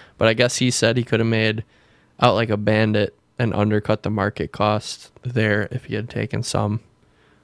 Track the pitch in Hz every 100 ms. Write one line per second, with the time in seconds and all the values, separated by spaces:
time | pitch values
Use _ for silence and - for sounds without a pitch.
0 | - - 110 113 123 - 127 - 113 123
1 | 117 113 113 113 110 107 - _ _ _
2 | _ - 123 104 117 104 104 107 110 107
3 | 101 - _ - 120 - 104 107 - 107
4 | - 104 98 - 76 - 104 107 - -
5 | - - 123 123 110 104 101 127 - 110
6 | 117 110 107 107 110 - 107 107 - _
7 | _ _ _ _